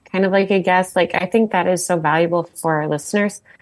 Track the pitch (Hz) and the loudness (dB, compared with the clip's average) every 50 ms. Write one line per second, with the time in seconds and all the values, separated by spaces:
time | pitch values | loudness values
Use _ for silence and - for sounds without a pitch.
0 | _ - - 185 190 190 185 196 196 190 202 196 170 190 180 185 185 185 - 185 | _ -8 -2 -2 0 2 2 2 2 2 2 0 2 2 2 2 2 0 0 0
1 | 175 170 - - - 185 - 226 226 214 - 185 170 175 185 170 170 - 180 170 | 0 0 0 -4 -4 0 2 2 2 2 0 0 0 0 0 -2 0 -2 -2 0
2 | 160 151 151 160 170 170 170 175 165 - _ - - 165 160 151 151 151 147 147 | 0 0 2 2 2 2 0 -2 -4 -6 _ -6 -4 -2 -2 0 -2 -2 -4 -4
3 | - - - 208 202 208 196 - - _ - _ | -4 -4 -2 -2 -2 -2 -4 -8 -14 _ -20 _